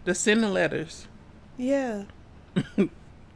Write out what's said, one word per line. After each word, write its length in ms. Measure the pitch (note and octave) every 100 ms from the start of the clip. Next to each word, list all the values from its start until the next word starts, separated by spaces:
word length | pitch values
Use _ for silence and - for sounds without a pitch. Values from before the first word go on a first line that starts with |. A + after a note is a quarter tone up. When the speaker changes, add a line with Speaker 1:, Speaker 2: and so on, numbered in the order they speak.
Speaker 1:
The 100 | F3+
sending 380 | F#3 - A3 G#3+
letters. 540 | F#3 D#3+ D3+ D#3 - - - - - - -
Speaker 2:
Yeah. 460 | B3+ C#4 B3+ G#3 G3+ - - - -
Speaker 1:
<laughs> 360 | - - - F3+ - - - -